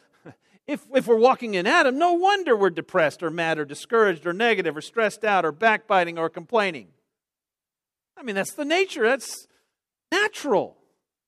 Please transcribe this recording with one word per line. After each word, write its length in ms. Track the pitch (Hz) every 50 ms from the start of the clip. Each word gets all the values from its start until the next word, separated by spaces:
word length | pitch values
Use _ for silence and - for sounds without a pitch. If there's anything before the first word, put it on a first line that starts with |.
| _ _ _ _ -
<laughs> 420 | 160 - _ _ _ _ _ _ -
if, 180 | 294 - - 220 269
if 140 | 254 - 214
we're 80 | 233
walking 380 | 220 226 262 240 - 240 226 202
in 120 | 180 175
Adam, 320 | 226 311 349 302 254 254 285
no 160 | 339 359 349
wonder 440 | 339 359 392 415 392 359 302 233 208
we're 120 | 196 185
depressed 540 | 165 165 151 - - 185 160 139 - - 180
or 60 | 160
mad 280 | 160 175 165 160 160 151
or 80 | 151
discouraged 600 | 139 147 - - - 240 226 214 202 175 151 147 175
or 60 | 170
negative 420 | 196 233 233 220 190 175 160 143
or 60 | 156
stressed 420 | - - - 226 220 202 - - -
out 220 | 214 202 185 170
or 80 | 156 147
backbiting 640 | 156 226 226 214 208 - - 202 185 175 170 170 170
or 120 | 165 160
complaining. 600 | - 175 165 - 240 220 202 190 160 127 98 82 _ _ _ _ _ _ _ _ _ _ _ _ _ _ _ _ _ _ _ _ _ _ _ _ _ 359
I 60 | 294
mean, 120 | 233 196
that's 200 | 190 190 - -
the 100 | - 294
nature. 420 | 285 320 370 392 381 - 302 220 226
That's 400 | 269 247 - - - - - _ _ _ _ _ _ _ _ _ _ _ _ -
natural. 680 | 320 381 415 427 - - - 285 214 170 127 90 - _ _ _ _ _ _ _ _ _ _